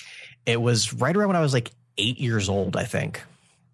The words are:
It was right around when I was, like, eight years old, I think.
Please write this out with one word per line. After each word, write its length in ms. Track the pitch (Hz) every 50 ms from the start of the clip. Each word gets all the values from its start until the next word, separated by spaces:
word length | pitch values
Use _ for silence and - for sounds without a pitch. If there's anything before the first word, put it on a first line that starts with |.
| - - - - - - - - _
It 160 | 117 117 117
was 320 | 113 123 117 107 - - 127
right 220 | 113 123 147 175
around 140 | 208 208 196
when 80 | 185
I 40 | 170
was, 120 | 156 139 131
like, 180 | 120 117 - - _ _ _ _
eight 220 | - 101 120 123 -
years 300 | 135 117 113 107 92 98
old, 260 | 98 101 92 95 -
I 80 | - -
think. 380 | - - - - - - - - - - _ _ _ _ _ _ _